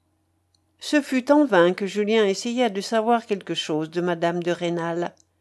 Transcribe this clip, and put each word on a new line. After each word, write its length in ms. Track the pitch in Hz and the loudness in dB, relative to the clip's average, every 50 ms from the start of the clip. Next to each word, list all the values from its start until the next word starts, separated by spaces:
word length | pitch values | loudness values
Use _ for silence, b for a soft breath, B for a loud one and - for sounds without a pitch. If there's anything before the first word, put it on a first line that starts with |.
| _ _ _ _ _ _ _ _ _ _ _ _ _ _ _ _ | _ _ _ _ _ _ _ _ _ _ _ _ _ _ _ _
Ce 220 | - - 294 294 | -4 0 0 0
fut 300 | 277 - 262 254 247 - | 0 0 -2 -2 2 4
en 140 | 285 302 294 | 4 4 4
vain 280 | 240 196 175 170 180 180 | 4 6 6 6 4 4
que 120 | - 202 | 0 -4
Julien 400 | 185 185 208 208 208 220 220 208 | -4 -2 -2 0 2 2 2 2
essaya 440 | 196 190 190 - 240 233 254 247 220 | 2 0 -2 -4 -4 -2 0 0 0
de 120 | 190 196 | -2 -4
savoir 440 | 190 - 233 220 214 233 240 226 - | -4 -2 -2 0 2 2 0 0 0
quelque 280 | - 208 185 - - 165 | -4 -6 -4 -4 -6 -6
chose 360 | - - - 156 151 160 156 | -6 -4 -2 -2 -4 -4 -4
de 120 | 165 175 | -4 -2
madame 400 | 175 180 175 165 170 170 175 175 | -2 -2 0 0 0 -2 -2 -2
de 100 | 165 175 | -2 -2
Rênal. 640 | 170 175 175 170 170 170 165 170 165 175 170 175 - _ _ _ _ _ | -2 -2 -2 -2 -2 -2 -4 -4 -4 -4 -6 -6 -10 _ _ _ _ _